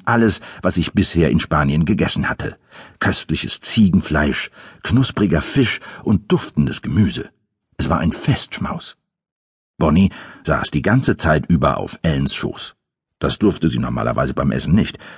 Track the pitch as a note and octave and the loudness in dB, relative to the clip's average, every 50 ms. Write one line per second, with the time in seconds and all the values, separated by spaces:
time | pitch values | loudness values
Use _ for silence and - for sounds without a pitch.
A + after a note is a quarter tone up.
0 | - - A#2 A#2 A#2 A2 G2 - - - - - - - - F2+ E2 - - G2+ | 0 0 2 4 4 4 2 0 -6 -12 -14 -4 -2 -2 0 0 -2 0 0 0
1 | F#2+ - - E2 E2 C#2+ - E2 - - E2 D2+ D2 C#2 C#2+ D#2 E2+ - G#2+ - | 0 2 2 2 2 4 2 2 0 0 0 0 2 2 2 2 2 2 2 0
2 | D#2 - - - - - - - - - - - _ _ - - - - - _ | 0 0 -2 -2 -2 -4 -4 -6 -8 -10 -10 -12 _ _ -20 -20 -20 -20 -10 _
3 | - G#2 - - - - D#2+ - - C#2 - - - - - A#2 G#2+ F#2 D#2+ F#2 | -2 -2 -2 -2 -4 -4 -4 -4 -4 -4 -6 -6 -6 -2 2 4 4 6 4 2
4 | - - D2+ D2 D2+ C#2+ C#2 - - - - - - - - - - - - B2+ | 0 0 0 0 0 0 -2 -2 -6 -8 -12 -18 -20 -20 -20 -12 -4 0 2 2
5 | C3 - - - G#2 F#2+ E2 D2+ - - - C3+ C3 G#2+ - - - - - - | 2 0 0 0 0 2 2 0 0 0 0 0 0 0 0 -4 -10 -14 -18 -8
6 | - - A2 F2 - - F#3 E3+ - - - - D2 B1+ - - - - C3 G#2 | -2 0 0 0 2 0 0 -2 -2 -2 -2 -2 -2 0 -2 -6 -6 -2 2 2
7 | G#2 F2+ F2 - - - - _ _ _ _ _ _ _ _ - - - E2 - | 2 2 0 -4 -8 -12 -16 _ _ _ _ _ _ _ _ -6 -2 0 0 0
8 | - D#2+ - - - - C3 - - - - - - - - E3 - - - _ | 0 -2 -2 -2 0 0 0 0 -2 -6 -6 -6 -6 -6 -6 -8 -10 -14 -16 _
9 | _ _ _ _ _ _ _ _ _ _ _ _ _ _ _ - E2 D#2+ D2+ F2 | _ _ _ _ _ _ _ _ _ _ _ _ _ _ _ 0 2 4 4 4
10 | G2 - - - - - - - - D#2 D2 B1+ - - - D2+ - G2+ A2 C3+ | 4 2 0 -4 -14 -20 -20 -10 -4 -2 -2 -2 -2 -2 -4 -2 2 2 2 4
11 | B2+ - G#2 - - E2+ D#2 D#2 - - F2 D2 C#2 C#2+ - G1+ - - - - | 4 2 0 0 2 2 2 2 2 2 2 2 2 2 0 -2 -4 -8 -8 -4
12 | - E2+ D2+ C#2 C#2 C2+ - - - - - - - - - _ _ _ _ _ | -2 0 0 0 0 -2 -2 -4 -6 -6 -8 -10 -14 -18 -18 _ _ _ _ _
13 | _ _ _ _ - D#2 - - G#2 G#2 D#2+ - - E2 - A#1+ A#1 A#1+ A#1+ A#1 | _ _ _ _ -4 -4 -2 2 2 2 2 2 0 0 0 0 -2 -4 -4 -4
14 | A1 A#1 A#1 A1 C2+ C2+ - - C2+ C2+ A1+ B1+ - - D#2+ A2 - - - - | -2 -2 -2 -2 -2 -2 -2 -2 0 0 0 -2 0 2 2 2 2 0 -4 -10
15 | - - - | -18 -20 -20